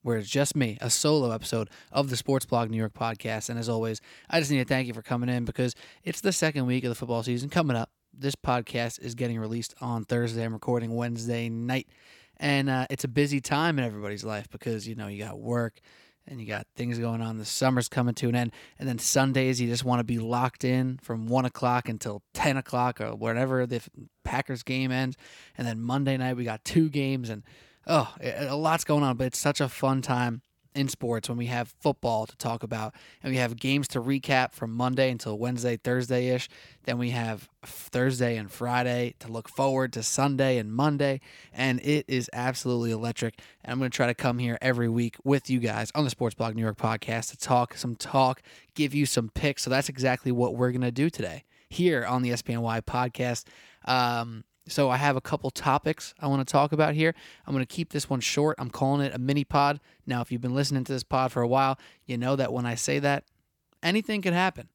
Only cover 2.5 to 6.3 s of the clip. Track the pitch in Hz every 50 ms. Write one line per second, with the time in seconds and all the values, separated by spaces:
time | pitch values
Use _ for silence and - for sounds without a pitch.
2.5 | - 120 117 110 110 110 110 107 - - 113 117 113 - - 113 113 110 107 -
3.5 | 120 117 113 113 117 113 113 113 110 - _ - - - - - - 165 156 139
4.5 | 147 135 123 - 139 131 131 120 117 113 110 - 127 120 123 123 123 123 120 113
5.5 | - - 127 123 - - - - - _ _ 175 170 - - 202